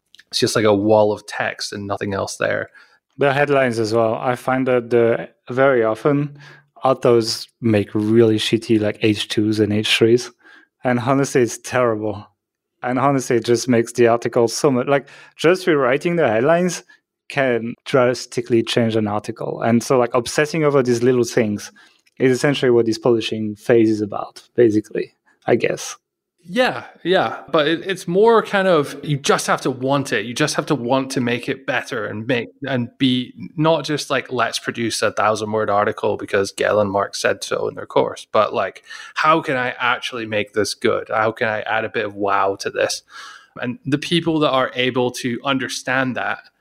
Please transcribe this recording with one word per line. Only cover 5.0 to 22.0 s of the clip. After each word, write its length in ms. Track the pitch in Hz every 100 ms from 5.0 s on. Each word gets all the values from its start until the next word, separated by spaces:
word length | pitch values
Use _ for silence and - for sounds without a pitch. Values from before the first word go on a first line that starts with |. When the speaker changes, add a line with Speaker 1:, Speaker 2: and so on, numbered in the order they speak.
| 117 117 - _ -
Speaker 2:
very 360 | 127 135 127 110
often 520 | 110 151 143 147 - - - _ -
authors 640 | 131 131 131 117 113 - - -
make 340 | 117 104 98 107
really 400 | 107 113 113 107
shitty, 460 | - 110 - 110
like, 180 | 104 -
H 280 | 110 104 -
twos 320 | - 107 107
and 100 | 104
H 260 | 104 107 -
threes. 320 | 113 123 - - _ - _ _
And 160 | 127 120
honestly, 420 | 117 139 139 139
it's 180 | 117 -
terrible. 680 | - 127 120 107 107 101 - _ _ _ _ _
And 160 | 123 127
honestly, 380 | 139 139 123 120
it 80 | 113
just 240 | 117 127
makes 240 | 117 117
the 140 | - 117
article 420 | 117 117 123 113
so 200 | - 151
much, 180 | 123 131
like, 200 | 143 - - - -
just 280 | 156 185 185
rewriting 520 | 147 123 147 175 170
the 100 | 135
headlines 560 | 110 139 170 180 - - _ _ _ -
can 460 | 143 131 117 117 - -
drastically 760 | 139 123 123 - - - 117
change 340 | 117 123 113 110
an 120 | 107
article. 520 | 104 - 110 - -
And 180 | 113 117
so, 160 | - 131
like, 160 | 120
obsessing 500 | 127 120 - 151 165
over 200 | 147 139
these 180 | 123 117
little 220 | 120 127
things 480 | 113 131 107 101 - - _ _